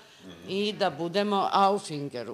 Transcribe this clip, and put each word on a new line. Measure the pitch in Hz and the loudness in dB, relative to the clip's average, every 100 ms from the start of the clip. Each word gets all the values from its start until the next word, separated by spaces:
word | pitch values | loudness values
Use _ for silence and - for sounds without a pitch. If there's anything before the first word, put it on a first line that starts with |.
| - - 185 175 - | -20 -20 -18 -16 -6
i | 190 208 | -2 -2
da | 175 - | 0 0
budemo | 143 170 190 208 196 165 | 0 -2 0 2 2 2
Aufinger, | 190 196 202 196 151 143 120 120 | 4 4 4 -2 -6 -6 -6 -8